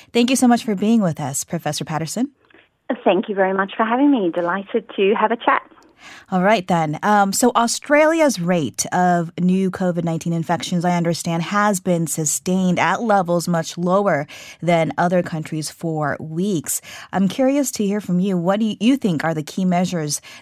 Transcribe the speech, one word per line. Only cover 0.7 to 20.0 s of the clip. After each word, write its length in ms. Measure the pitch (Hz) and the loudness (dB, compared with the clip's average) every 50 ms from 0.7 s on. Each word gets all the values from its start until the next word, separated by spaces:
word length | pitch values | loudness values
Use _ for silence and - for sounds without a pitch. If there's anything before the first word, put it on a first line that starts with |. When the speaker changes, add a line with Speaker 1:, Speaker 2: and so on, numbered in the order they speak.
| 208 | -2
Speaker 1:
being 280 | 185 202 214 233 226 202 | 0 2 2 4 4 4
with 180 | 165 147 - | 2 0 -2
us, 240 | 151 131 139 - - | -4 -6 -6 -6 -6
Professor 400 | - - 165 - 151 151 - 143 | -6 -8 -6 -4 -4 -4 -4 -6
Patterson. 460 | - 160 151 165 151 - 208 254 285 - _ _ _ _ - _ _ _ _ _ - 240 - - | -4 -4 -4 -4 -4 -4 -4 -4 -4 -6 _ _ _ _ -20 _ _ _ _ _ -8 -8 -2 2
Speaker 2:
Thank 240 | 226 180 185 220 - | 2 2 2 0 -2
you 60 | 202 | 0
very 180 | 190 190 190 190 | 0 0 0 2
much 200 | 190 196 190 - | 0 -2 -4 -2
for 80 | - 220 | -2 -2
having 260 | 220 233 254 285 294 | 0 2 2 4 4
me. 200 | 277 240 190 170 | 4 2 2 0
Delighted 580 | 160 175 170 170 180 196 196 - - 226 220 - - | -2 -2 -2 -2 -4 -4 -6 -4 -6 -6 -6 -4 -2
to 180 | - 196 190 220 | 0 2 2 2
have 180 | 190 214 220 233 | 2 2 0 0
a 40 | |
chat. 240 | 233 - - - - - - - - - _ _ _ - - - - - _ | 0 0 0 0 0 -2 -8 -16 -20 -20 _ _ _ -20 -20 -20 -20 -10 _
Speaker 1:
All 120 | 190 180 180 | -2 2 4
right, 240 | 202 226 202 185 - | 4 2 2 2 0
then. 300 | 185 165 160 156 151 - - | 0 0 0 0 -2 -2 0
Um, 300 | 208 208 208 196 196 190 | 2 4 4 4 2 2
so 200 | - 262 240 - | 2 2 2 2
Australia's 840 | 233 233 233 - - - - 294 294 311 311 330 330 311 285 214 180 | 2 0 0 -2 -6 -2 2 4 4 4 4 4 4 4 2 2 0
rate 460 | 170 175 185 170 147 107 - - - - - | 0 0 0 0 0 -2 -4 -6 -6 -2 0
of 400 | 180 180 180 175 175 165 165 - - | 2 4 4 4 2 0 -2 -4 -2
new 300 | 175 180 185 190 190 185 | 0 2 2 2 2 0
covid 340 | 185 - 190 180 170 170 165 | -2 -2 -2 -2 0 -2 -2
nineteen 300 | 170 165 160 - 175 165 | -2 -4 -4 -4 -2 -2
infections, 500 | 165 156 - 170 160 - - 185 175 165 | -2 0 -2 -2 -2 -2 -2 -2 0 0
I 100 | 180 175 | 0 0
understand, 480 | 175 170 170 165 - - 175 165 165 165 | 2 0 0 -2 -2 -4 -4 -4 -4 -4
has 380 | 165 202 202 208 214 208 185 | -2 0 0 2 2 0 0
been 260 | - 185 175 165 165 | -2 -2 0 0 0
sustained 720 | 151 - - 160 151 - - - 180 180 190 185 180 175 - | -2 -4 -4 -4 -4 -4 -4 -2 -2 0 0 2 2 2 2
at 240 | 127 170 190 - 240 | 2 2 0 0 0
levels 460 | 220 202 196 180 170 175 175 160 180 | 2 2 2 2 2 0 -2 0 0
much 300 | 175 165 160 - - 175 | -2 -2 -2 -4 -6 -4
lower 480 | 175 180 185 202 202 196 165 139 147 - - - - - - - | -2 0 2 2 2 2 0 0 -2 -6 -12 -18 -20 -20 -16 -6
than 320 | 165 165 170 165 160 - - - | 0 0 2 2 2 0 0 0
other 240 | 170 180 185 180 175 | 0 2 2 0 0
countries 480 | - - 156 151 - 160 156 151 - | -2 -6 -8 -8 -6 -8 -8 -8 -8
for 460 | - - - 165 160 151 151 139 - - | -10 -8 -6 -4 -4 -2 -2 -2 -4 -6
weeks. 600 | - 160 160 165 185 214 196 151 - - - - - - - - - - - | -8 -8 -6 -4 -2 -2 -2 -2 -4 -4 -8 -8 -8 -12 -18 -18 -16 -6 -2
I'm 160 | 180 196 185 | 0 0 0
curious 420 | - - 262 262 277 294 277 - - | 0 0 0 2 2 2 0 -2 -2
to 120 | - 214 | -2 -2
hear 180 | 190 202 208 196 | -2 -2 -2 -2
from 180 | - 175 180 | -2 -2 0
you. 160 | 185 202 185 | 0 0 0
What 240 | 175 165 180 196 214 | 0 0 0 0 0
do 160 | 226 214 196 - | 0 -2 -2 0
you 200 | 196 240 285 277 | 2 2 2 2
think 260 | - 208 165 139 156 | 2 0 0 0 0
are 100 | 165 160 | -2 -2
the 80 | 156 147 | -2 -6
key 220 | - - - 190 | -6 -4 -2 0
measures 560 | 180 175 175 185 180 185 165 | 0 2 2 0 0 -2 -4